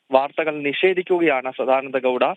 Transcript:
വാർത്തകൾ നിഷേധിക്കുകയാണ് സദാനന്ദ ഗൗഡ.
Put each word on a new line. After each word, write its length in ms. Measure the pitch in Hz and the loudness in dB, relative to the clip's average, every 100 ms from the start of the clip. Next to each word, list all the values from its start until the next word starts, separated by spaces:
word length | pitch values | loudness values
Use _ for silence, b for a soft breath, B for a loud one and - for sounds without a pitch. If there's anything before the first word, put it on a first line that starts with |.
| _ | _
വാർത്തകൾ 440 | 131 139 - 156 151 | 0 2 -2 -4 -4
നിഷേധിക്കുകയാണ് 960 | 143 135 185 180 180 180 165 131 127 | -4 0 0 0 0 2 2 0 -4
സദാനന്ദ 460 | 131 123 135 135 131 | -4 0 0 0 -2
ഗൗഡ. 260 | 127 127 131 | 0 0 0